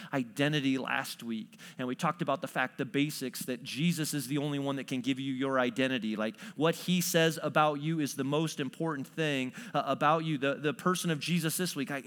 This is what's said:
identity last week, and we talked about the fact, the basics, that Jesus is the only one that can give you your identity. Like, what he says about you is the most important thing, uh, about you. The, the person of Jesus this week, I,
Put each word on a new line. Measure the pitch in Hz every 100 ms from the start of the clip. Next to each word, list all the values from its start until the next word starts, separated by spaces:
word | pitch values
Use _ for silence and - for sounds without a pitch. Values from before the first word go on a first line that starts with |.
| 190
identity | 139 117 104 143 151 135 131
last | 120 127 123 -
week, | 117 113 - - - -
and | 127
we | 127
talked | 165 -
about | 143 135
the | 131
fact, | 156 127 -
the |
basics, | 123 143 147 - 127 - -
that | 120
Jesus | 123 110 185 156 151
is | 147 123
the | 143
only | 147 143
one | 139 139
that | -
can | 131
give | 120 131
you | 135
your | 127 135 131
identity. | 123 117 131 127 107 107
Like, | 110 - 220 -
what | 156 165
he | - 180
says | 170 165 160 147
about | 151 156 151 147
you | 151 165
is | 139 135
the | 135
most | 147 160 -
important | 135 - 165 143 127
thing, | - 156 135 127 - 240
uh, | 147 139
about | 131 147 165 160
you. | 143
The, | 139 135
the | 147
person | 135 180 180 175
of | 151
Jesus | 151 175 156 -
this | 180 147
week, | 131
I, | 139